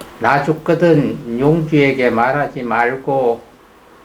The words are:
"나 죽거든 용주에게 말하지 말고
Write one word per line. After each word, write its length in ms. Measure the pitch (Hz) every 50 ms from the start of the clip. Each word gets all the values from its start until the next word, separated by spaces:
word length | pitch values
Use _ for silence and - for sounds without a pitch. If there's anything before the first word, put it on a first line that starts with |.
| - - - -
"나 240 | 113 117 135 147 -
죽거든 960 | - 156 - - - 170 156 175 170 160 147 131 107 113 113 - 117 117 120
용주에게 680 | 135 147 156 170 156 151 160 147 139 139 135 131 123 120
말하지 540 | 110 110 120 131 135 147 139 - - 135 123
말고 800 | 117 110 117 120 120 131 135 135 147 135 135 127 120 117 117 - - - - - _ _ - _ - - - -